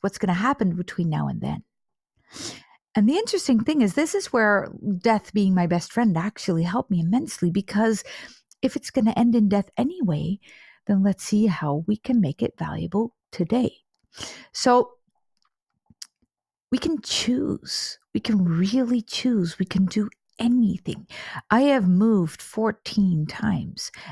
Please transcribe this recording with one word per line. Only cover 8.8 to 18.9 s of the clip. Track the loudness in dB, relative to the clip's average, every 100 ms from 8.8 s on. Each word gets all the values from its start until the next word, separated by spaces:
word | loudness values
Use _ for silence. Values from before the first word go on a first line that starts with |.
| -4
gonna | 0 2 2
end | 2
in | 4 4
death | 2 -2 -4
anyway, | -4 -2 -2 -2 -2 -6 -10 -20 -20 _ -2
then | 2
let's | 2 0
see | 0 2 2
how | 0 -2 -2 -2
we | -4
can | 0 2
make | 2 0
it | -6 -4
valuable | -8 -6 -4 -2 -4 _ _
today. | -6 -2 0 0 -4 _ _ _ -16 -16 -16 -16
So | -2 4 4 2 _ _ _ _ _ _ _ _ _ _ _ -20 _ _ _ _ _ _
we | -4
can | -2 -4
choose. | -4 -4 0 -2 -2 -6 -8 -8 -8 -12 _
We | -6
can | 0 2
really | 2 2 2 0 0